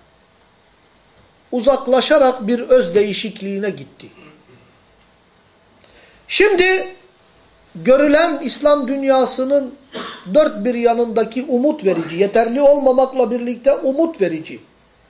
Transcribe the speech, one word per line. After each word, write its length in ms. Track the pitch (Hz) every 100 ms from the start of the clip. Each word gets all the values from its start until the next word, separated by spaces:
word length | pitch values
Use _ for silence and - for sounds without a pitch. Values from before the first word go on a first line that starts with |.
| _ _ _ _ _ _ _ _ _ _ _ _ _ _ _
uzaklaşarak 960 | 247 226 262 254 254 - 302 262 254 208
bir 140 | 240
öz 340 | 247 254 185
değişikliğine 760 | 190 208 190 220 - 196 196 202
gitti. 380 | 147 135 - 160 - - - _ 120 _ _ _ _ _ _ _ _ _ _ _ _ _ - - _ -
Şimdi 600 | - 415 349 370 381 - - _ _ _ _ _ _ _
görülen 680 | 170 160 262 294 294 339 285
İslam 460 | 277 - 294 294 247
dünyasının 840 | 277 269 262 247 - 262 285 254 - _ - - - 180
dört 300 | 233 302 202
bir 100 | 214
yanındaki 720 | 240 233 233 240 220 214 254 269
umut 360 | 247 277 302
verici, 320 | 190 170 160 165
yeterli 460 | 196 226 226 247
olmamakla 680 | 285 285 262 254 262 262 240
birlikte 440 | 240 240 240 269
umut 460 | 285 269 269 330 320
verici 400 | 180 160 - 117 - _ _ _ _